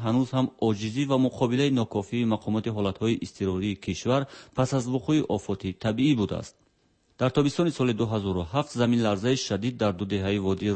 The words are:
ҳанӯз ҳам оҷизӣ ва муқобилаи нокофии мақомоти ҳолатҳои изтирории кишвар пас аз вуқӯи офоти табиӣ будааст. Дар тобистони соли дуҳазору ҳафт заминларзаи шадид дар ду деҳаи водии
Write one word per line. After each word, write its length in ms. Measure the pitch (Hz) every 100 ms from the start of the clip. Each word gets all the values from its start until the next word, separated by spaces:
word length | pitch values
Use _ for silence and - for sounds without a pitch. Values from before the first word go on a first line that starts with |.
ҳанӯз 240 | 110 120 127 131
ҳам 100 | 127 - 113
оҷизӣ 340 | 101 107 120 139
ва 60 | 131 127
муқобилаи 440 | - 123 123 143 131
нокофии 500 | 110 104 101 120 117
мақомоти 360 | 107 - 110 113 107
ҳолатҳои 440 | 98 95 113 -
изтирории 560 | - - 95 92 104 95
кишвар 380 | - 90 113 135 139 - - -
пас 140 | 127 135
аз 60 | 120
вуқӯи 320 | 127 - 156 - 101
офоти 340 | - 98 95 -
табиӣ 300 | 113 110 139 127
будааст. 320 | 98 85 - - _ _ _ _ _ -
Дар 120 | 127
тобистони 400 | 151 143 139 175
соли 220 | - 127 107
дуҳазору 420 | 113 110 98 90 82
ҳафт 200 | 139 147 120
заминларзаи 560 | 120 120 110 98 117 131
шадид 380 | - 98 117 120
дар 100 | 107
ду 120 | 90 98
деҳаи 260 | 101 95 104
водии 340 | 95 95 104